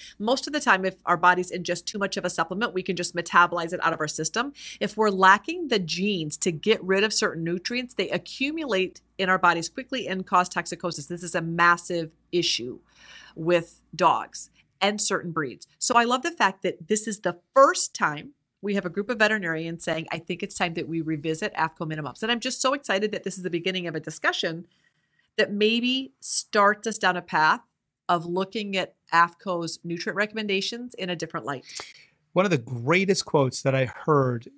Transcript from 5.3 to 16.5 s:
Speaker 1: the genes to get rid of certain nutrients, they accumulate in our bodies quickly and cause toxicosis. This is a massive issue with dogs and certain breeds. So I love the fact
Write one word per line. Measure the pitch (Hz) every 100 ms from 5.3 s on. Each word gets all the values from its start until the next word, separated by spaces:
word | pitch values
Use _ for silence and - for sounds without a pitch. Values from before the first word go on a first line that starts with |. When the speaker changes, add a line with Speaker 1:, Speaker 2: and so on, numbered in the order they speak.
| 208 - 349 311
Speaker 1:
the | 220
genes | 165 170 202 190 156 -
to | 185
get | 156 208 220
rid | 180 190 214
of |
certain | 208 202 156 165
nutrients, | 175 - 240 247
they | - 294
accumulate | - - - 277 320 294 190 185 - _ -
in | 185
our | 185
bodies | 180 170 165
quickly | - 254 262 175
and | 185 -
cause | 185 180
toxicosis. | 180 165 170 175 160 143
This | 175
is | 175 175
a |
massive | 165 170 170 170 - 170 160 _ _
issue | 175 165 - 120 - _ _ - - -
with | - 160 175 170 - _ 160
dogs | 175 113 - - - _ _ -
and | 196 208
certain | - 185 175
breeds. | 160 139 101 - -
So | - 233
I |
love | 233 247
the | 339
fact | 339 202